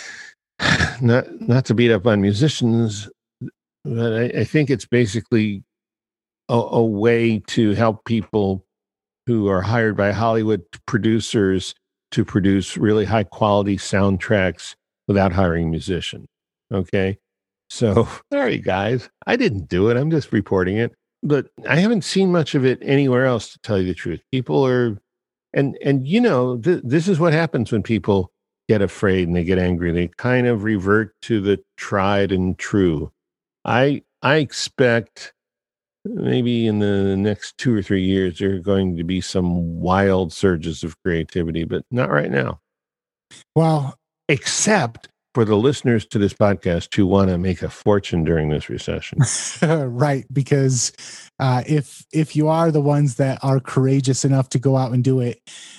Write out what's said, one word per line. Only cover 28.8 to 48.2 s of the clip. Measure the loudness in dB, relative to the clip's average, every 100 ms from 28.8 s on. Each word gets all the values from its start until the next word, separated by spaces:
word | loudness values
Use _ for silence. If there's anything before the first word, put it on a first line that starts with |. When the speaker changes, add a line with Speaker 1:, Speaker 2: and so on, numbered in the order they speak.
Speaker 1:
afraid | 0 0 0 2 0
and | 0
they |
get | 0 0
angry. | 0 0 -2
They | -2 -2 -4
kind | 0 2 2
of | 0
revert | -2 -2 2 2 0 _
to | -4 -2
the | 2 0 -2 -16
tried | -4 0 2 2 0
and | 0 -2 -4
true. | -2 2 2 0 -6 _ _ _ _ _ -2
I, | 2 2 0 -8 _
I | 0 0
expect | 0 -6 -8 0 2 2 -2 -14 -20 _ _ _ _ _ _ _ -12
maybe | -6 -2 0 0 0 0
in | 0
the | 0 2 0 0
next | 0 -2 -8 -6
two | -2 0
or |
three | 0 0
years, | 2 0 0 -2
there | -2 -2
are |
going | -2 0 0 -2
to |
be | -4 -4
some | -2 -2 0 0 -2 -4
wild | 0 2 4 2 0
surges | 0 0 0 -4 -8
of | -10 -8
creativity, | -4 -4 -2 -4 -4 -4 -4
but | -6 -6
not | -4 0
right | 0 0
now. | -2 -2 -6 _ _ _ _ _ _ _ -20 _ 0
Speaker 2:
Well, | 2 2 -2 -10 _ _ -4
Speaker 1:
except | -2 -2 -4 0 2 0 -6 -20 _ _
for | 0
the | 2 4
listeners | 2 0 0 0 0
to | 0
this | 0
podcast | 2 2 2 -2 -2 -2 0
who | 2
wanna | 4 2 0
make | -2 -4
a | -6
fortune | -6 0 0 2 -2